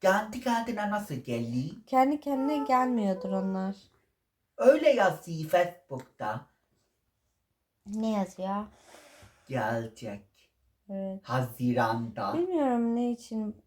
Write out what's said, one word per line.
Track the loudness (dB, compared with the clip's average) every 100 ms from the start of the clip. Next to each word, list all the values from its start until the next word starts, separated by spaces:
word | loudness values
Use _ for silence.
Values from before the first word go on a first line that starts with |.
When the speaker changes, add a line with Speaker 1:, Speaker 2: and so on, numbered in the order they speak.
Speaker 1:
Kendi | 4 4 2 -4
kendine | 0 0 0 -4 -2
nasıl | -2 -4 -8
geliyor? | -6 -4 -2 -2 -4 -6 0
Speaker 2:
Kendi | 4 4 2
kendine | -2 -2 0 -2
gelmiyordur | 2 2 2 2 0 0 -2
onlar. | -2 -2 -2 -4 -6 -14 _ _ _ _ _ _ 4
Speaker 1:
Öyle | 6 8 6
yazıyor | 4 4 2 -6 -8 2
Facebook'ta. | 2 2 -2 -12 -12 -12 -10 -6 -6 -10 _ _ _ _ _ _ _ _ _ _ _ _ _ -10
Speaker 2:
Ne | -4 -2
yazıyor? | -2 -4 -6 -6 -4 -6 -14 -20 -20 -20 -20 -20 _ -8
Speaker 1:
Gelecek. | -4 -2 -2 -4 -10 -12 -12 -14 _ _ _ _ _ -12
Speaker 2:
Evet. | -8 -8 -8
Speaker 1:
Haziran'da. | -4 -4 -4 -2 0 2 2 0 -4 -6 -4
Speaker 2:
Bilmiyorum | -2 0 0 2 2 0 0
ne | -2
için. | -4 -6 -6 -6 -8